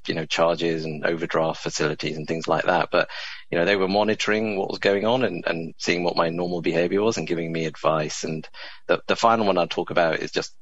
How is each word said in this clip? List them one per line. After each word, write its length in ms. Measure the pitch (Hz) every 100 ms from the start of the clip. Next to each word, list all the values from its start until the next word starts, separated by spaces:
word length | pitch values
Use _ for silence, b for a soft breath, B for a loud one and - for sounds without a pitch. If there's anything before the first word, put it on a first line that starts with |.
| -
you 80 |
know, 140 | 82 78
charges 580 | - 82 82 85 80 78
and 180 | 76 80
overdraft 560 | 82 80 82 80 78
facilities 540 | 82 - 76 76 80 78
and 100 | 76
things 200 | 80 78
like 180 | 80 -
that. 240 | 87 -
But, 180 | 87 - B B B B
you 80 | 85
know, 80 | 87
they 100 | 101
were 120 | 92
monitoring 720 | 101 107 104 - 107 110 98
what 100 | 98
was 80 | 95
going 300 | 101 101 107
on 160 | 127
and, 200 | 113 85 82
and 260 | 82 82 -
seeing 240 | - 87
what 120 | 87 -
my 140 | 82
normal 320 | 85 87 87
behavior 400 | 85 82 87 98
was 160 | 107 110
and 100 | 80
giving 240 | 85 82
me 140 | 82 80
advice. 580 | - 78 78 78 -
And 240 | - 78 - B B B -
the, 160 | 87 -
the 80 | 95
final 320 | 92 113 104
one 100 | 90
I'll 100 | 85
talk 220 | - 85
about 300 | 87 82 78
is 120 | -
just 240 | - - -